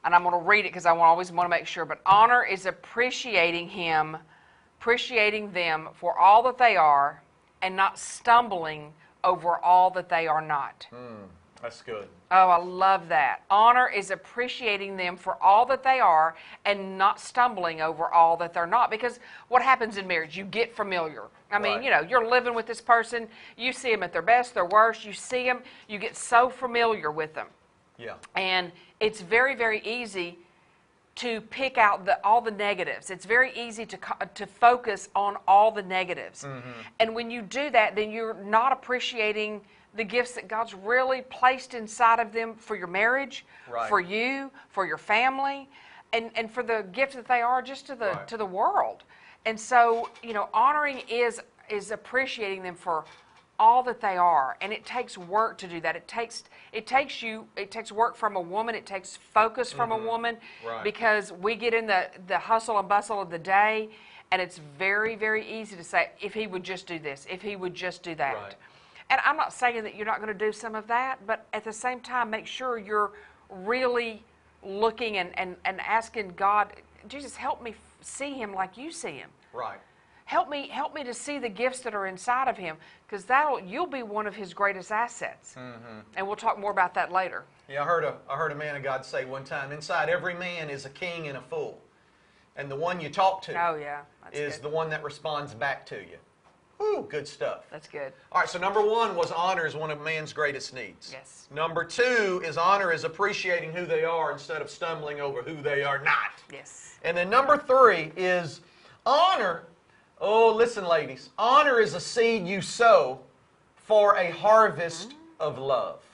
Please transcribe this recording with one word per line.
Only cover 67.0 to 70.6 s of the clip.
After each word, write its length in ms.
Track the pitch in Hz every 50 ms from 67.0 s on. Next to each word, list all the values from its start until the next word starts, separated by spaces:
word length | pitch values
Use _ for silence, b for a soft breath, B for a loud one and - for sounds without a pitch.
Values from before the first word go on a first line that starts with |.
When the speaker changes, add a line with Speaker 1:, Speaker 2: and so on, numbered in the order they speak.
| 147 147 139 139 - -
Speaker 1:
if 140 | 185 185 190
he 120 | 202 208
would 200 | 190 180 180 170
just 260 | - 180 180 175 -
do 140 | - 175 165
that." 200 | 151 147 135 123
Speaker 2:
Right. 200 | 104 101 98 98 B B B B B B B B B B _
Speaker 1:
And 120 | 254 262 -
I'm 140 | - 294
not 160 | 311 - - -
saying 300 | - 254 247 233 226 214
that 100 | 208 -
you're 140 | 196 214
not 120 | 220 220 -
gonna 140 | 208 220 214
do 180 | 185 214 214
some 220 | 208 214